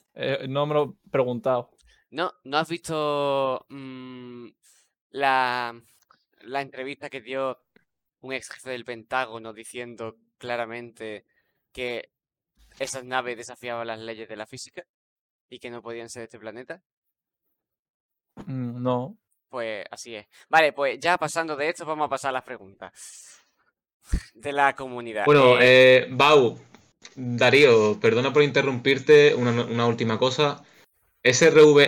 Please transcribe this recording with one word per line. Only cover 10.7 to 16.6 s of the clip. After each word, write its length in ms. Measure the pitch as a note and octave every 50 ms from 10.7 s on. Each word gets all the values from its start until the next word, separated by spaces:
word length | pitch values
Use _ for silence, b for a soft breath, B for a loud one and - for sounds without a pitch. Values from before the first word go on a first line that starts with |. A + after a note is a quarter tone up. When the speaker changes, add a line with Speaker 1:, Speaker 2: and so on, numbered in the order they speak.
| A2+ A#2+ A#2+ A#2 A2 - A2+ A2 G#2+ G2 - _ _ _ _ _ _ _ _ _ _
Speaker 2:
que 400 | C3 B2 B2 A#2+ A2+ - _ _ _ _ _ _ _ _ _ _ _ _ _ _ -
esas 260 | C3+ C3 - C3+ B2
naves 320 | B2+ B2+ C3 B2 B2+ A#2
desafiaban 500 | A2 A#2 - B2 - B2 B2 A#2 A#2 A#2
las 120 | A#2 A2+ A2
leyes 300 | A2+ A2+ A2+ G#2+ A2+ G2
de 80 | G#2+
la 100 | G#2 G#2+
física 400 | - - - - - _ F3+ F3 _ _ _ _ _ _ _ _ _ _ _ _ _
y 80 | B2+ A#2+
que 120 | - B2
no 120 | A#2+ A#2 G2+
podían 260 | A#2 A#2 A#2 A#2 A2+
ser 120 | - B2
de 40 | A2+
este 140 | - - A2
planeta? 440 | G#2+ A2 G#2 A#2+